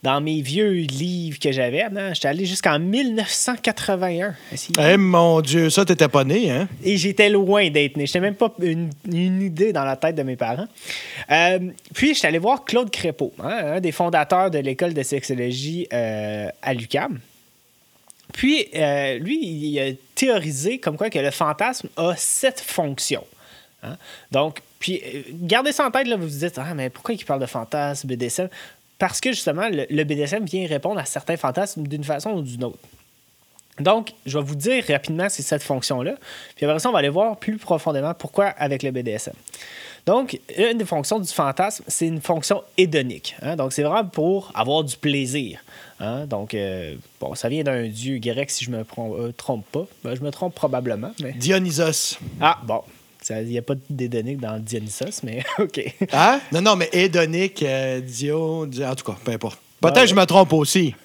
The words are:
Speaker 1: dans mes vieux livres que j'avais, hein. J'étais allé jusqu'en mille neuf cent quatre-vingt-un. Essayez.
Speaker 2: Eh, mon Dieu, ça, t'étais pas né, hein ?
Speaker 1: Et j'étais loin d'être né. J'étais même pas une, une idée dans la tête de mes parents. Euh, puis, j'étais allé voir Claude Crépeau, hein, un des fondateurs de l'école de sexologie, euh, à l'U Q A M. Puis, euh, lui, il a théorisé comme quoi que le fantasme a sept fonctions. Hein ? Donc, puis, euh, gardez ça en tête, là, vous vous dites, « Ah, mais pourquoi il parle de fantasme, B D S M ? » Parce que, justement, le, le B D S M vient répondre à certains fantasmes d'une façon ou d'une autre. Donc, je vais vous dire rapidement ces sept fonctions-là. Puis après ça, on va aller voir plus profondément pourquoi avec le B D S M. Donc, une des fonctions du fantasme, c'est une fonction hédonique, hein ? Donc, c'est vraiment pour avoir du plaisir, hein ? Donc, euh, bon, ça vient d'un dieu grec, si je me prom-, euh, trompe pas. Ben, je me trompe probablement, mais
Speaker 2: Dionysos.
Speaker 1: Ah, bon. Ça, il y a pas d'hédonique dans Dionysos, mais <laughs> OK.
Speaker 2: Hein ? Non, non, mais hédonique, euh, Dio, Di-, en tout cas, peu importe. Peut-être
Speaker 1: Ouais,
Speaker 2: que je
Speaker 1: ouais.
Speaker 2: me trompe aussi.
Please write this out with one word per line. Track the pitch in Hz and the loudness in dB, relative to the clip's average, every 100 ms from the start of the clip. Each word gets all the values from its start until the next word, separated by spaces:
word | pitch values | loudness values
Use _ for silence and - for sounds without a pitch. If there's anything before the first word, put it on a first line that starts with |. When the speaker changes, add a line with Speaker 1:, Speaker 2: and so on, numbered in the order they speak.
Speaker 1:
dans | 135 143 | 2 0
mes | 151 156 | 0 -2
vieux | 131 160 214 | 0 2 2
livres | 180 156 135 175 180 165 143 | 2 0 -2 -4 -4 -6 -2
que | 147 | 0
j'avais, | 131 123 139 | 2 0 0
hein. | 220 196 196 | -2 -2 -4
J'étais | 165 143 | -2 -2
allé | 180 190 | 0 -2
jusqu'en | 190 180 147 | 0 2 2
mille | 175 226 269 | 2 0 0
neuf | 220 208 | 0 -2
cent | - - 240 | -2 -2 0
quatre-vingt-un. | - 214 - 190 185 170 202 156 - | -2 -2 -2 0 0 0 -2 -6 -12
Essayez. | 131 - 165 | -12 -2 4
Speaker 2:
Eh, | 151 196 | 6 8
mon | 190 175 170 160 | 8 8 8 6
Dieu, | 147 160 160 | 4 4 4
ça, | 170 | 4
t'étais | 185 175 151 | 4 6 6
pas | 143 | 6
né, | 135 185 208 | 4 4 4
hein ? | 127 190 - | 2 -2 -2
Speaker 1:
Et | 185 196 | 0 2
j'étais | 196 196 208 | 0 6 8
loin | 208 190 202 185 | 8 6 6 6
d'être | 147 143 147 | 4 2 2
né. | 143 | 0
J'étais | 180 | 2
même | 190 202 | 0 2
pas | 226 - | 0 2
une, | 180 165 165 147 202 | -2 0 -2 -6 -4
une | 170 185 185 | 0 2 2
idée | 196 156 214 | -2 2 2
dans | 165 | 2
la | 135 135 | -2 0
tête | 160 | 0
de | 160 | 0
mes | 131 123 | -2 -2
parents. | 113 123 220 - - - - - - | -2 -2 -6 -12 -12 -10 -10 -12 2
Euh, | 151 175 185 180 - - | 4 6 2 -2 -10 -14
puis, | - 277 | 0 2
j'étais | 294 156 | 4 2
allé | 165 | 2
voir | 196 262 | 2 0
Claude | - 233 240 | 2 0 0
Crépeau, | - 170 147 135 - | -4 -4 -2 -6 -4
hein, | 131 226 156 | -6 -4 -2
un | 170 | -2
des | 180 | -2
fondateurs | 151 175 170 147 180 190 | 0 2 2 4 4 4
de | 156 | 0
l'école | 135 131 175 | -2 -2 -2
de | 151 | -2
sexologie, | 131 139 - 127 123 127 143 170 - | -2 -4 -2 -2 -2 -4 -4 -6 -4
euh, | 120 113 107 107 107 104 - | -2 -2 -2 -4 -6 -8 -8
à | - | -4
l'U | 127 113 | -4 -2
Q | 139 | -2
A | 254 | -2
M. | 147 - _ _ _ _ _ _ _ _ - _ | -8 -12 _ _ _ _ _ _ _ _ -20 _
Puis, | - 262 302 - 156 | -2 2 2 0 0
euh, | 151 143 139 120 | 2 2 0 -2
lui, | 170 311 | -2 -2
il | 226 160 151 147 | -2 -4 -2 -2
a | 135 131 _ | -2 -4 _
théorisé | - 262 220 156 135 165 254 | 0 2 2 0 -2 -2 -2
comme | - 151 | -4 -2
quoi | 214 | -2
que | 170 | 0
le | 139 | 0
fantasme | - 156 151 220 254 - - | 2 0 2 0 -2 -8 -2
a | 170 170 | -2 0
sept | - - 262 262 | -2 2 0 -2
fonctions. | - - 156 135 - 135 - _ - - _ _ | -6 -2 -2 -2 -4 -4 -6 _ -20 -20 _ _
Hein ? | - - - - - | -16 -14 -18 -20 -2
Donc, | 135 156 151 _ _ | 0 0 -2 _ _
puis, | 180 185 | -4 -4
euh, | - 131 135 160 | -6 -12 -12 -8
gardez | 175 226 277 | 0 2 2
ça | 277 277 | 0 0
en | |
tête, | 254 247 | 0 0
là, | 220 | -2
vous | 165 | -4
vous | 143 | -4
dites, « | 170 135 | -6 -6
Ah, | 143 | -8
mais | 160 131 | -6 -6
pourquoi | - - | -8 -6
il | 226 | -6
parle | - 139 | -2 -2
de | 127 | -2
fantasme, | 127 113 151 143 143 135 | -6 -4 -2 -2 -4 -6
B | |
D | 123 120 | -4 -4
S | - | -2
M ? » | 185 - - - _ _ | -4 -8 -20 -20 _ _
Parce | 185 - | -2 0
que, | 254 | -2
justement, | 233 - 156 220 | -2 -2 0 0
le, | 165 127 | -2 0
le | 151 | 0
B | 151 | 0
D | 147 | 0
S | 147 | -2
M | 202 190 | -2 -2
vient | 185 180 | -4 -2
répondre | 151 175 202 | -2 -2 -4
à | |
certains | 135 151 - 170 | -4 -6 -4 -2
fantasmes | 135 151 202 - 147 | 0 0 -4 -4 -6
d'une | 147 | -6
façon | 143 143 208 | -4 -4 -4
ou | 196 | -6
d'une | 139 120 | -6 -6
autre. | 123 - - - _ _ _ _ _ _ _ - | -8 -8 -20 -20 _ _ _ _ _ _ _ -2
Donc, | 147 220 220 - | 2 2 0 -12
je | 135 147 | -6 -4
vais | |
vous | 143 | -4
dire | 147 170 262 - | -4 0 0 2
rapidement | 143 - 160 190 | -2 0 -2 -2
ces | - | -2
sept | 139 147 | -2 -4
fonctions-là. | - 135 - 131 139 277 - - - - | -2 -4 -2 -4 -4 -6 -12 -18 -20 -4
Puis | |
après | 147 156 | 0 0
ça, | 247 | 2
on | |
va | 208 | 2
aller | 143 | 2
voir | 160 220 208 | 2 0 0
plus | - 214 | -6 -6
profondément | - 165 - 143 147 | 0 0 0 -2 -2
pourquoi | 170 151 - 202 | -4 -4 0 0
avec | - 147 135 | 0 -2 -2
le | 135 | -2
B | 127 | -4
D | 120 | -4
S | 107 - | -4 -6
M. | - - - - - - - - | -14 -20 -20 -18 -18 -18 -6 2
Donc, | 226 269 131 - - | 2 2 -8 -10 0
une | 226 233 | 0 2
des | 202 | -2
fonctions | 160 139 220 | -2 0 -2
du | 175 | -2
fantasme, | - 143 135 190 - - | 0 0 2 -2 -2 -6
c'est | - 165 | -2 0
une | 160 | -2
fonction | - 165 - 202 - - | 0 0 2 -2 0 2
hédonique, | 185 151 127 82 - - | 4 4 0 -6 -10 -8
hein ? | 131 165 | -6 -2
Donc, | 135 | -2
c'est | 143 | 0
vraiment | 147 196 196 | 0 2 0
pour | - 160 196 185 | 0 0 0 -2
avoir | - 117 151 | -4 0 2
du | 147 - | 0 -2
plaisir, | 151 139 131 143 120 - - - - - | -2 0 -2 -4 -6 -10 -18 -20 -20 -10
hein ? | 104 123 147 | -8 -6 -6
Donc, | 104 107 | -6 -4
euh, | 110 98 92 80 71 - _ | -4 -4 -6 -8 -12 -18 _
bon, | 67 | -10
ça | - 117 | -6 -4
vient | 147 | -2
d'un | 139 127 117 | -2 -2 -4
dieu | 107 123 135 | -6 -6 -4
grec, | 113 117 139 | -4 -4 -4
si | - | -6
je | 123 | -6
me | 117 | -6
prom-, | 110 - 113 95 | -8 -10 -8 -6
euh, | 120 120 | -8 -10
trompe | - 120 98 | -6 -6 -6
pas. | 151 190 - | -8 -8 -12
Ben, | 117 | -10
je | 127 | -6
me | 147 | -8
trompe | 139 185 | -6 -8
probablement, | - 147 127 127 104 104 117 | -2 -2 -2 -4 -6 -8 -10
mais | 131 | -10
Speaker 2:
Dionysos. | 127 127 190 185 151 165 156 - - - - | -4 0 2 2 0 0 0 -4 -6 -12 2
Speaker 1:
Ah, | 156 - | 2 2
bon. | 120 113 - - _ _ | -2 -4 -4 -20 _ _
Ça, | - 110 | -8 -6
il | 113 | -4
y | 120 | -4
a | |
pas | 117 139 131 | -2 -6 -6
d'hédonique | 139 123 120 113 139 | -6 -2 -2 -4 -6
dans | 113 110 | -6 -8
Dionysos, | 110 113 107 - 131 - | -6 -6 -8 -8 -8 -8
mais | 123 113 - | -8 -8 -6
<laughs> | - | -2
OK. | 196 143 - - 190 | -2 -2 -8 -4 0
Speaker 2:
Hein ? | 139 185 269 - | 4 4 4 0
Non, | 160 | 2
non, | 202 196 | 4 2
mais | 165 | 2
hédonique, | 180 185 175 160 165 190 190 | 2 4 4 2 2 -2 -2
euh, | 147 135 131 127 | -2 0 -2 -4
Dio, | 127 120 143 156 160 160 | -6 -6 -2 -2 -2 -4
Di-, | 156 123 | -6 -4
en | 135 | -4
tout | 131 | -4
cas, | - 101 | -6 -8
peu | - | -6
importe. | 113 110 - _ _ | -4 -6 -8 _ _
Peut-être | 160 | 6
Speaker 1:
Ouais, | 247 | 8
Speaker 2:
que | 240 | 8
je | |
Speaker 1:
ouais. | 196 | 8
Speaker 2:
me | 185 | 6
trompe | 185 175 | 8 8
aussi. | 160 147 185 160 110 | 6 4 4 2 -2